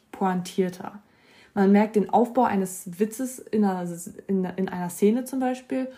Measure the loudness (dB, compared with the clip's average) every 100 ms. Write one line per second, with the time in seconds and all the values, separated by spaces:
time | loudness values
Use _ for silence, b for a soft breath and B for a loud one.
0 | -16 -4 -2 -2 -4 -2 -2 -4 -14 -16
1 | b b b b b 2 6 6 6 2
2 | 2 2 2 2 2 2 -2 -6 -10 -4
3 | -4 -2 -8 -8 -4 0 2 0 -6 -10
4 | -14 -12 -4 -2 -2 -4 -4 -4 -6 2
5 | 4 4 -2 -2 -2 -2 -4 -4 -6